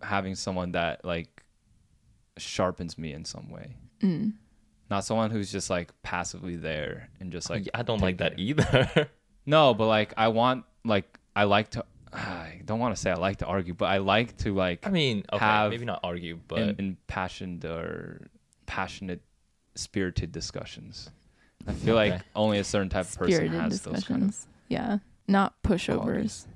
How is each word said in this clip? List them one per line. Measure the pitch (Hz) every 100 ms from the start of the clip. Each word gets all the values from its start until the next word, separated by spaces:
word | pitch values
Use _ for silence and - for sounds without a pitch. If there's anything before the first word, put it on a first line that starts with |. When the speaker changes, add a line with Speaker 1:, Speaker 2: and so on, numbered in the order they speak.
Speaker 1:
having | 104 101 95 95
someone | - 90 90
that, | 90 85 -
like, | 90 85 85 _ - _ _ _ _ _ _ _ _ -
sharpens | - - 92 90 87 -
me | 80
in | 71 87
some | - -
way. | - - - - -
Speaker 2:
Mm. | 190 160 214 214 _ _ _ _ -
Speaker 1:
Not | 98 -
someone | 113 110
who's | 110 98
just, | 101 -
like, | 90 85 _
passively | - 90 87 87 92 85
there | 80 76 73 - - -
and | 92
just, | 80 -
like, | 85 95
Speaker 3:
Yeah, |
I | -
don't | 120 110
Speaker 1:
take |
Speaker 3:
like | 95 90
that | 85 -
Speaker 1:
care. | 98
Speaker 3:
either. | 151 - 127 127 - 143 _
<laughs> | _ _ -
Speaker 1:
No, | 156 143 110
but, | 110
like, | 110 107 -
I | 113
want, | 113 123 127 - _
like, | 113 104 - - _ 101
I |
like | 104 101 107
to. | 117 - -
<sighs> | -
I | - - 85 82 - -
don't | 110
wanna | 120 98
say | -
I | 87
like | 95 98
to | -
argue, | 95 87 85
but | 95
I | 98
like | 98 104 117 -
to, | 113 98
like, | 92 87 202
Speaker 3:
I |
mean, | 185 139 107 -
okay, | 104 107
Speaker 1:
have | 107 107
Speaker 3:
maybe | 117 117
not | 87
argue, | 87 87 85 85 -
but | 104
Speaker 1:
im-, | 107 101
impassioned | 98 90 - 101 92 - 95 87
or | 82 82 82 82 85 82 - _ _ _ -
passionate, | - 95 - 95 90 _ _ _ _ _ -
spirited | - 104 92 - 82
discussions. | 80 - - - - 107 - - - _ _ _ - -
I |
feel | 78 - 113
Speaker 3:
Okay. | 104
Speaker 1:
like | 90 - -
only | 107 101
a |
certain | 98 104 95
type | 95 87
of | -
person | 90 165
Speaker 2:
Spirited | 156 165
Speaker 1:
has | - 196
those | - -
kind | - -
of | 202
Speaker 2:
discussions. | - - _ -
Yeah. | - - 208 - - -
Not | 196 196 -
pushovers. | - 180 - 175
Speaker 1:
qualities. | - - 220 - -